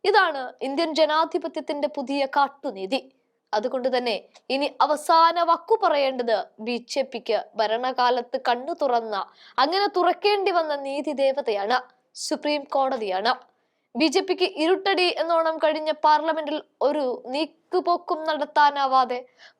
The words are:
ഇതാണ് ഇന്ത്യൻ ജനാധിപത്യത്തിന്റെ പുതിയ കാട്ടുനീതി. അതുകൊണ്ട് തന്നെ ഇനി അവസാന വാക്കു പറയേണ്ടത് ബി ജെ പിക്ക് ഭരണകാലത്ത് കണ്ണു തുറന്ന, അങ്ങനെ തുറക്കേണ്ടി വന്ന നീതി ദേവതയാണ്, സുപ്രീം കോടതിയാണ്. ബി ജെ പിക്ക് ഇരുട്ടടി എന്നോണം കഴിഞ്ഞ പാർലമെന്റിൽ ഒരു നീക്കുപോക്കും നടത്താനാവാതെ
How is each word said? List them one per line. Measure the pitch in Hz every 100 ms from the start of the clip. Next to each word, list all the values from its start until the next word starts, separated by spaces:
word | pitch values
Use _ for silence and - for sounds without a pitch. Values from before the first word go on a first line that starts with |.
ഇതാണ് | 392 403 349 277 254 -
ഇന്ത്യൻ | 269 277 330 302
ജനാധിപത്യത്തിന്റെ | 302 311 330 - 320 320 285 294 294
പുതിയ | 285 254 277 269
കാട്ടുനീതി. | 285 277 - 277 190 190 269 - _ _ _ _
അതുകൊണ്ട് | 214 233 262 247 247
തന്നെ | 247 196 - _ -
ഇനി | 269 285 -
അവസാന | 294 294 - 330 330 339
വാക്കു | 339 330 - 440
പറയേണ്ടത് | 359 294 269 254 233 202 - -
ബി | 220 240 240
ജെ | 269
പിക്ക് | 262 233 - 202 - 208
ഭരണകാലത്ത് | 214 233 254 254 247 254 247 262 254
കണ്ണു | 240 277 339
തുറന്ന, | 277 233 226 196 - _ - -
അങ്ങനെ | 285 381 403
തുറക്കേണ്ടി | 359 349 - 415 403 392
വന്ന | 349 311 285
നീതി | 277 285 302
ദേവതയാണ്, | 269 269 269 240 202 202 254 - _ _ -
സുപ്രീം | - 302 294 294
കോടതിയാണ്. | 277 269 262 262 202 185 226 - - _ _ _ _ 240
ബി | 311
ജെ | 370
പിക്ക് | 381 381
ഇരുട്ടടി | 226 247 330 381 392 381 359 -
എന്നോണം | 330 330 320 320
കഴിഞ്ഞ | 311 311 311
പാർലമെന്റിൽ | 302 302 302 320 320 294 302 - -
ഒരു | 262 302 254 - 240
നീക്കുപോക്കും | 277 294 _ _ 370 349 349 349 311
നടത്താനാവാതെ | 320 302 294 302 294 285 269 262 254 247 247 _ -